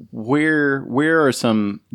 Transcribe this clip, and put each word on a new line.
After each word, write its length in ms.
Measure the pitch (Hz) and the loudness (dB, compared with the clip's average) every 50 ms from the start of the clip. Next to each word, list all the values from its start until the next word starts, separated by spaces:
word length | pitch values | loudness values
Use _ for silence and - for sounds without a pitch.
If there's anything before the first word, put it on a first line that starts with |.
| 76 - | -18 -16
Where, 720 | - 117 107 113 139 151 151 156 156 151 147 139 139 135 | -14 -12 -4 -2 0 0 2 2 2 2 2 0 0 -2
where 440 | - - 117 135 151 160 165 165 151 | -4 -4 -2 0 2 2 2 4 4
are 60 | 131 | 2
some 500 | 120 - - 120 110 107 104 101 101 - _ _ - | 2 2 0 0 2 2 0 -2 -4 -8 _ _ -8